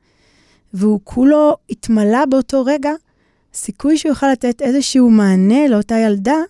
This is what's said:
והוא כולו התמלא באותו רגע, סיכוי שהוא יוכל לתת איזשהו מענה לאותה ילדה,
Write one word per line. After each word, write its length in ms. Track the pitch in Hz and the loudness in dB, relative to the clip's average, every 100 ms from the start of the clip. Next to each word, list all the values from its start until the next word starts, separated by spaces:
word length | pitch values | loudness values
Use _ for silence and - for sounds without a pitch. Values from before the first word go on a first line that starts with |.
| _ _ _ _ _ _ _ | _ _ _ _ _ _ _
והוא 260 | 190 208 208 | -4 -2 -2
כולו 520 | - 247 269 302 302 - - | -4 0 2 4 2 -2 -6
התמלא 540 | 226 - 220 208 233 | -10 -2 0 2 0
באותו 400 | 294 262 - 269 | 0 -2 -2 -2
רגע, 260 | 254 294 285 311 _ _ _ _ _ | -2 -2 -4 -8 _ _ _ _ _
סיכוי 440 | - - - 285 311 | -14 -14 -6 -2 -2
שהוא 120 | 320 | -2
יוכל 220 | 269 277 | -2 -2
לתת 300 | 262 247 240 | -2 -4 -4
איזשהו 480 | 269 277 262 262 240 | -2 -2 0 2 4
מענה 580 | 220 202 185 190 254 294 | 4 4 2 2 2 2
לאותה 260 | 208 208 | 0 -2
ילדה, 440 | 226 220 202 202 311 349 | -2 0 -2 -2 -2 -4